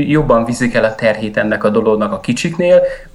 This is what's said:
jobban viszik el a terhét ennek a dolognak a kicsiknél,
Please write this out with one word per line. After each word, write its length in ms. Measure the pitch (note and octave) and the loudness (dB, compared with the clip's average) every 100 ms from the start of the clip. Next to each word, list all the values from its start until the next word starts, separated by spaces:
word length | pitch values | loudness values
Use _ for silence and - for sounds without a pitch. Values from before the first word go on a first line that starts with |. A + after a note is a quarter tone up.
| C3+ | 2
jobban 380 | D3+ C3 A#2 A#2 | 0 2 2 0
viszik 280 | A#2+ A#2+ | -2 -2
el 100 | A#2 | 0
a 120 | A2 - | -2 0
terhét 420 | A2+ G#2+ G#2+ G#2 | -2 -2 -4 -4
ennek 260 | G#2+ G#2+ | -2 0
a 60 | G#2 | 0
dolognak 420 | A2 G#2+ G#2+ G#2 | 2 2 0 0
a 80 | G2 | -4
kicsiknél, 640 | - A#2+ E3+ E3 F3 F3+ F3+ - - | -4 -4 -4 -2 4 4 4 -4 -14